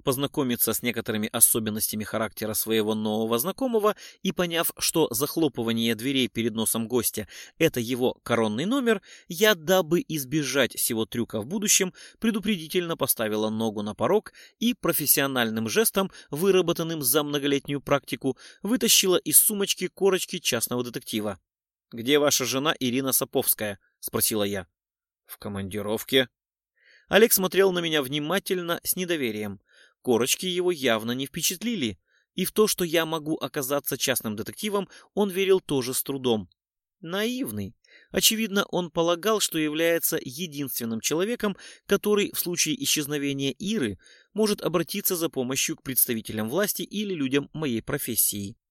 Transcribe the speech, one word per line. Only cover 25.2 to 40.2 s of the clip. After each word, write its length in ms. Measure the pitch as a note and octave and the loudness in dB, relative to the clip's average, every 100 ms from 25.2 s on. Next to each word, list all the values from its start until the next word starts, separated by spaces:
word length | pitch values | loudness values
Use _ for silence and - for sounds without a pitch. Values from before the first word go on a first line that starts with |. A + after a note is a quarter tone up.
| _ | _
"В 140 | - | -14
командировке". 880 | G#2+ G2 G2 G2+ G2+ A2 - C3+ B2 _ _ _ _ _ _ _ _ | -10 -8 -6 -6 -4 -4 2 2 2 _ _ _ _ _ _ _ _
Олег 240 | F#3 A3+ | 6 6
смотрел 380 | G3 F#3 F#3 G3 | 6 2 4 4
на 80 | F3 | 4
меня 240 | E3 D#3 | 0 0
внимательно, 760 | C3 D3 D3+ G3 - F3+ E3+ E3+ | 0 -4 -2 -2 -2 -4 -2 -4
с 120 | - F3+ | -4 -4
недоверием. 640 | F3+ E3 A#2+ G#2+ G#2 G2 _ _ _ _ | -2 0 -2 -2 -6 -8 _ _ _ _
Корочки 420 | B2+ A2 C3 - F#3 | 2 2 4 0 -2
его 260 | F3 F3+ | 0 0
явно 400 | D#3+ B2+ A2 A2+ | 0 0 0 -2
не 140 | B2+ C#3 | -6 -6
впечатлили, 720 | E3+ - F3+ A#3 G#3+ A#2 G2 _ _ _ - | -4 -4 -2 -4 -2 -4 -6 _ _ _ -6
и 100 | F#3 | -2
в 60 | |
то, 160 | - G#3+ | 2 2
что 160 | - | 2
я 220 | F3 E3 D#3+ | 0 0 0
могу 300 | D#3+ D3 D#3+ | -2 -2 -4
оказаться 640 | C#3 D3+ C3 C#3+ - C#3 | -4 -6 -2 -2 -2 -2
частным 380 | - A#2+ A#2 G#2 | 0 0 -2 -6
детективом, 520 | A2 - G#3+ G3+ F#3 - - F#3+ | -8 -6 -4 -2 -4 -12 -6 0
он 160 | G3+ | 0
верил 280 | F3+ F#3+ F#3+ | 2 4 4
тоже 360 | - C#3 B2 B2+ | 4 0 0 -4
с 80 | |
трудом. 440 | - C#3 B2+ A2 F#2 _ _ _ _ _ | -4 -2 2 2 0 _ _ _ _ _
Наивный. 760 | E3 F#3+ A3+ B3+ A#3+ D3 - - _ - _ | -6 -2 -2 -2 -4 -6 -8 -12 _ -20 _
Очевидно, 540 | F#3+ - A3 A3 G3 - | 2 2 2 0 0 0
он 260 | F3+ F3 | -2 -2
полагал, 480 | E3+ E3+ E3+ G#3 G#3+ | 0 2 2 0 0
что 180 | - D#3+ | 0 0
является 600 | D3+ D3+ E3 E3+ - E3 | -2 0 2 2 0 -2